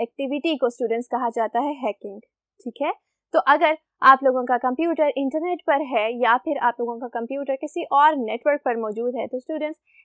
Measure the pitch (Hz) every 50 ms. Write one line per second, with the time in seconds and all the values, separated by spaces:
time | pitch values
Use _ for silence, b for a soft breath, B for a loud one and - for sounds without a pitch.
0 | 233 - _ - 277 247 285 285 - 330 311 254 262 240 - - 247 220 226 233
1 | 247 - 247 247 254 233 - 233 220 214 - 233 277 294 294 269 254 214 202 _
2 | - 208 196 214 - _ _ _ _ _ _ _ - 240 - - 277 330 427 -
3 | _ _ _ _ _ _ - - - 269 294 294 339 302 320 - _ _ _ -
4 | - 262 269 254 277 262 254 254 247 254 247 240 254 254 254 311 330 339 311 311
5 | 302 294 - 277 277 262 285 311 330 359 359 311 - 330 285 285 302 247 269 214
6 | 214 226 247 233 240 226 240 262 - 320 285 - - 240 - - 240 233 233 233
7 | 254 233 - 233 233 233 269 277 285 269 269 262 - 302 - 349 320 - - 277
8 | 294 311 311 269 226 220 220 226 - 294 285 285 - 262 233 233 220 214 208 226
9 | 240 247 240 233 208 - 254 254 - - 311 294 302 302 311 - _ b b b
10 | b